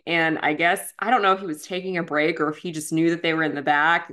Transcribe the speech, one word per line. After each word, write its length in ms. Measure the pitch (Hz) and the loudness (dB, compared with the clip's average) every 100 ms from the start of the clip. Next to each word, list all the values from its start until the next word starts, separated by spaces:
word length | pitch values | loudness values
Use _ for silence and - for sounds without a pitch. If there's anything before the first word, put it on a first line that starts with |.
| - | -2
and 320 | 165 160 160 | 2 2 2
I 140 | 147 | 0
guess, 380 | 151 170 196 - - | 2 2 0 -4 -6
I 140 | 202 | 0
don't 100 | 247 | 2
know 120 | 196 | 4
if 60 | 190 | 2
he 60 | 196 | -2
was 160 | 151 | -8
taking 360 | - 185 185 180 | -8 -6 -4 -4
a 60 | |
break 380 | 160 151 156 165 | -2 0 0 0
or 80 | 151 | -2
if 80 | 151 | -4
he 140 | 180 | -8
just 200 | 156 151 | -8 -2
knew 200 | 160 165 | 0 2
that 100 | 170 | 2
they 140 | 165 160 | 0 0
were 80 | |
in 100 | 156 | -2
the 80 | 143 | -2
back. 500 | 143 147 156 170 - | 0 2 4 2 -2